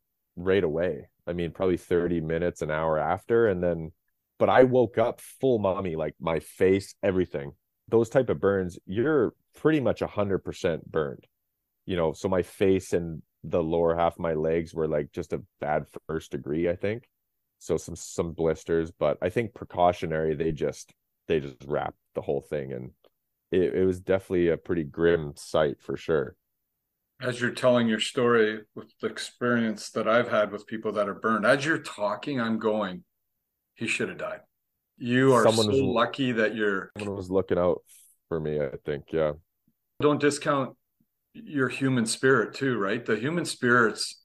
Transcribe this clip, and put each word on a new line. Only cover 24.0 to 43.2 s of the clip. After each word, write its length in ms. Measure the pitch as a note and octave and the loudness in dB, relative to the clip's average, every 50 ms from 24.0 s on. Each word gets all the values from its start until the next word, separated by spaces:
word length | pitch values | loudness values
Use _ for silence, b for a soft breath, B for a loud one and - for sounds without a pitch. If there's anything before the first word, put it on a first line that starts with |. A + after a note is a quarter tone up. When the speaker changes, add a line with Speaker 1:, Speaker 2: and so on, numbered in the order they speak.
Speaker 1:
definitely 480 | F#2 - F#2+ F#2+ - - F#2 F2+ F2 E2+ | -2 0 0 0 0 0 0 2 2 2
a 80 | E2 D#2 | 2 0
pretty 260 | - - F#2 E2+ D#2 | -2 -4 -4 -4 -4
grim 500 | C#2+ - - E2 E2+ E2+ E2 D#2 D2 C#2+ - | -4 -2 2 4 4 4 4 0 -2 -10 -14
sight 440 | - - - D#2+ D#2 D2 - - | -10 -2 0 2 2 2 0 -6
for 140 | _ - C2+ | _ -10 -10
sure. 400 | C#2 - - E2 D2+ C2 - - _ _ _ _ _ _ _ _ _ _ _ _ _ _ _ _ - | -8 -2 0 0 0 0 -2 -8 _ _ _ _ _ _ _ _ _ _ _ _ _ _ _ _ -8
Speaker 2:
As 180 | B2 B2 A#2+ A#2+ | -6 -6 -6 -4
you're 120 | B2 A#2 | -4 -4
telling 360 | - - - B2+ B2 B2 A#2 A2+ | -4 2 2 4 4 4 4 2
your 120 | A2 G#2+ | 2 0
story 640 | - - - C#3 B2 A#2+ A#2+ A#2 A2 G#2+ G#2+ G#2+ - _ - | -2 -2 -2 0 2 4 4 4 4 2 0 -4 -10 _ -18
with 160 | G#2+ G#2+ - _ - | -18 -18 -18 _ -8
the 80 | - A2 | -8 -8
experience 840 | - - - - - - B2 A#2+ A#2+ A#2 A#2 A2+ G#2+ G#2+ - - | -6 -6 -12 -12 -8 -4 -2 0 0 2 0 0 -2 -6 -8 -8
that 160 | - A2+ G#2+ A2 | -6 -4 0 2
I've 200 | A2 A#2+ A#2+ A#2+ | 2 2 2 2
had 220 | A#2+ G#2+ G#2 G2+ | 2 0 0 0
with 160 | G2+ G2+ - - | -2 -10 -12 -10
people 240 | A2+ A2 A2 A2 G2 | -10 -8 -6 -4 -2
that 140 | G#2 G2+ G2+ | -2 -2 -2
are 60 | F#2+ | -4
burned, 320 | - - A2 A2 G#2+ G2+ | -4 -2 0 0 2 4
as 200 | A2+ C3+ C#3+ C3+ | 2 2 2 2
you're 120 | D#3 E3 D3 | -2 -2 -2
talking, 640 | D#3 - - - G#2 G2+ G#2 - - D3 C#3+ B2+ | -4 -10 -8 -4 -4 -4 -4 -4 -6 -6 -4 -2
I'm 180 | A2+ A2+ A2+ G#2+ | -2 -2 -2 0
going, 460 | A2 A2 G#2+ G#2+ G#2 F#2 F2+ F2+ - _ _ _ _ _ _ _ _ _ _ _ _ _ _ | 0 0 0 0 -2 -4 -6 -10 -14 _ _ _ _ _ _ _ _ _ _ _ _ _ _
"He 120 | - A#2 G#2+ | -10 -6 -4
should 220 | - - A#2+ F#2+ | -4 -4 -4 -6
have 80 | F2+ D#2 | -6 -8
died." 240 | E2+ D#2 D#2+ - - _ _ _ _ _ _ _ _ _ _ - | -10 -10 -10 -12 -16 _ _ _ _ _ _ _ _ _ _ -10
You 360 | - A#2+ B2 B2+ C3+ C3+ B2+ | -4 0 2 4 6 6 6
are 100 | A#2+ A2+ | 8 6
Speaker 1:
Someone 240 | A#2 A2 A2+ A2 G#2 | 6 6 4 4 4
Speaker 2:
so 40 | |
Speaker 1:
was 100 | G#2 C3+ | 4 2
Speaker 2:
lucky 520 | C3+ B2+ B2 A2+ A#2 A#2+ - - C#3 B2 A#2 | 2 2 2 2 0 0 0 -2 -2 0 2
that 220 | A2 A2 G#2+ A2 | 2 0 0 0
you're 360 | A2+ G#2+ G#2 G2 F#2+ F2 - - G#2 | 0 0 0 0 -2 -4 -8 -10 -10
Speaker 1:
someone 180 | G#2 G2+ G2 | -8 -8 -8
was 160 | G2 F#2+ F2+ | -8 -6 0
looking 260 | F#2 F#2+ F#2 - G2 F2 | 0 0 2 2 2 2
out 260 | F2 F2+ E2 - - _ - - - _ _ _ _ - | 2 2 2 0 -4 _ -20 -20 -20 _ _ _ _ -6
for 120 | E2 D#2+ | -6 -4
me, 180 | D2+ D2+ D2+ D2+ | -4 -2 -2 -2
I 120 | D2 C2+ - - - | -2 -4 -6 -8 -8
think. 220 | - D2 C#2+ - - - | -6 -6 -6 -6 -6 -2
Yeah. 200 | D#2+ D#2 D2+ D2 - _ _ _ _ _ _ _ _ _ _ _ - | 0 0 0 -2 -4 _ _ _ _ _ _ _ _ _ _ _ 0
Speaker 2:
Don't 180 | C3 D3 D3 C#3 | 0 2 2 2
discount 560 | C#3+ C#3+ C#3+ - - D#3 D3 C#3 C3 A#2+ - _ _ _ _ _ _ _ _ _ _ _ - | 2 0 0 0 -2 0 0 0 -2 -4 -8 _ _ _ _ _ _ _ _ _ _ _ -20
your 320 | - - - D3+ C#3+ C3 B2 | -20 -14 -8 -2 -2 -2 -2
human 380 | - - C#3 C3 C3 B2 A2 | -2 -2 0 0 2 2 0
spirit 480 | A2 - - - C3+ C3+ A#2+ G#2 G2 - | -2 -2 0 4 4 4 4 2 -2 -4
too, 240 | - C3+ C3+ B2 G#2+ | -4 -4 -2 -2 0
right? 260 | G2 F#2+ A2 A#2+ A#2 | -2 -2 -2 -4 -2
The 120 | - A#2 | -2 -2
human 280 | G#2+ | -2